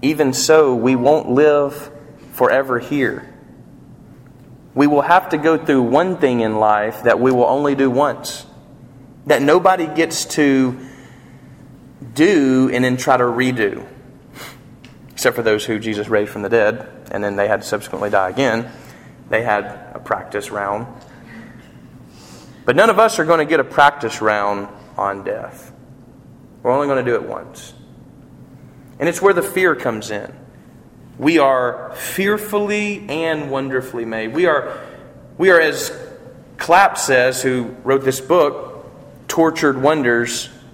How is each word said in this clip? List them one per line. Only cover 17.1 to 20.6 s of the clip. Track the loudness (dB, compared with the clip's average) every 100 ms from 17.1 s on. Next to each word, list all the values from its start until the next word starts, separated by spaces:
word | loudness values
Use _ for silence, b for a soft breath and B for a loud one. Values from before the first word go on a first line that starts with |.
and | -6
then | -4 -2
they | -2
had | -2
to | -4
subsequently | -8 -8 -8 -2
die | 0 0
again. | -2 -2 -2 -6 B B B B B -6
They | -4
had | 0 -2 -2 -14 -16
a | -16
practice | -6 -6 -6 -10 -8
round. | -6